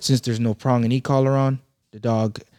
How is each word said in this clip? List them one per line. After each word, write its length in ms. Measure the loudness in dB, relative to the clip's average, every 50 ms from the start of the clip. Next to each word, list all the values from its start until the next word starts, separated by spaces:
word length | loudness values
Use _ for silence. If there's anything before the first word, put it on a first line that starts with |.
since 200 | -2 0 0 0
there's 200 | 0 -2 -4 -2
no 140 | -2 -2 -2
prong 300 | -2 0 0 2 2 2
and 80 | 0
e-collar 400 | 0 0 0 0 2 2 2 2
on, 260 | 2 2 0 0 -2 -4 -8 _ _ _ _ _
the 100 | -14 -6
dog, 380 | -2 -2 0 0 0 -2 -4 -8 -14 -20 _